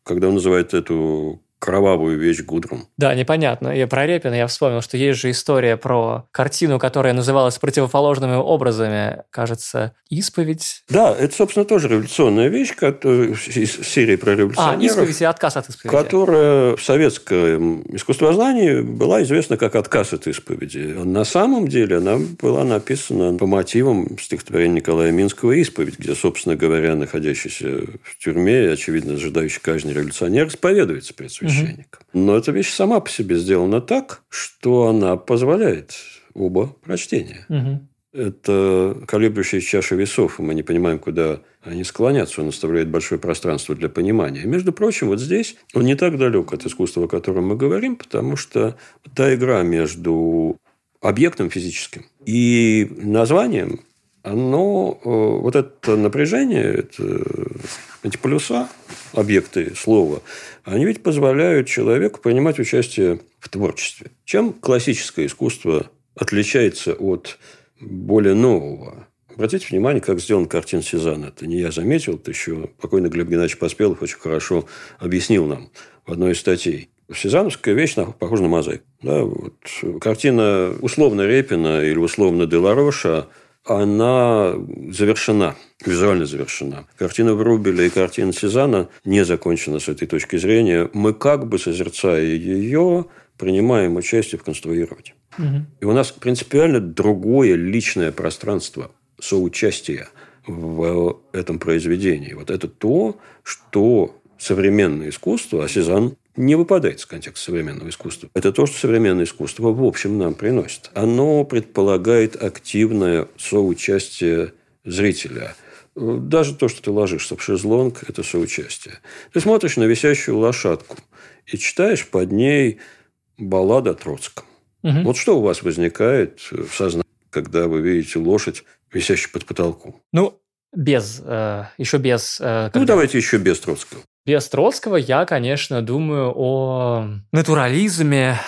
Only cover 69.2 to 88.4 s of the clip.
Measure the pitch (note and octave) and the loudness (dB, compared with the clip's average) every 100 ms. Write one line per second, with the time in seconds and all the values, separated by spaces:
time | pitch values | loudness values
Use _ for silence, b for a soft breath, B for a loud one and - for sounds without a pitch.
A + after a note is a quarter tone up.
69.2 | _ - A2 F#3 - F#2 A#2+ C#3+ - F2+ | _ -6 -2 -2 -2 0 0 0 0 -4
70.2 | - G2+ E2 E2+ - F2 D2+ E2+ D#2+ D2+ | 0 0 0 -4 -4 -4 -4 -2 -2 -4
71.2 | C#2+ - D#2+ F2 E2+ D#2+ F#2 D#3 G#2 D#2+ | -8 -12 -8 -4 -4 -4 -2 0 -2 -6
72.2 | - D2+ - D#2+ D#2 - E2+ F#2+ F2 E2 | -8 -10 -8 -8 -10 -12 -2 0 0 -2
73.2 | E2 E2+ E2 - D#2+ - G#2 E2+ D#2 - | -2 0 0 -2 -6 0 0 0 -6 -10
74.2 | E2 D#2 - F2 D2 B B B F2 F2+ | -6 -4 -2 -4 -4 B B B -4 -4
75.2 | - G#2 D#2 C2+ C2+ B B B - E2+ | 2 2 2 -4 -10 B B B -12 -2
76.2 | F#2 E2+ - F2 F2 D2 - _ _ D2 | 0 0 0 0 -2 -6 -10 _ _ -8
77.2 | G2 D3 G3+ - - G#2+ D#3 A2+ E2+ - | 0 2 0 -2 0 0 0 -2 -6 -6
78.2 | F2 A2 F2 E2+ D2+ - - _ - D2+ | -4 0 2 2 0 -6 -12 _ -2 0
79.2 | - - - - - - F2+ E2+ A2 G#2+ | 0 -4 -10 -16 -16 -10 -8 -4 -2 0
80.2 | C#3+ A#2+ G#2 G2 F#2 F2 C3 D3+ C#3+ G2+ | 2 4 4 2 0 -2 -4 2 4 4
81.2 | G2 C3 C3+ F2 D#2 D#2 D2+ D#2+ E2+ - | 2 2 2 0 2 2 2 2 0 2
82.2 | G2 E2+ E2 E2+ F#2+ A#2+ C#3+ C#3 F2 D#2+ | 2 4 2 4 4 4 2 0 -2 -2
83.2 | C#2+ b b b - G2+ G#2 G#2 A#2 B2+ | -4 b b b -4 0 2 2 2 4
84.2 | A#2+ A2 F#2+ F2+ F#2 - C2+ G2+ G#2 G#2+ | 4 4 2 -2 -6 -10 -12 0 2 2
85.2 | - G#2+ F2 C#2 B _ - F2 G2+ F#2 | 2 2 2 -2 B _ -4 2 4 2
86.2 | D2 C#2+ C2+ - C#2+ C#2 C#2+ _ F2+ - | 0 -4 -8 -8 -10 -12 -18 _ -6 0
87.2 | A2+ G#2+ A2+ A2 G2 F2+ F2 F#2+ F2+ - | 2 4 4 2 2 2 2 2 0 0
88.2 | F#2+ F2 | -2 -2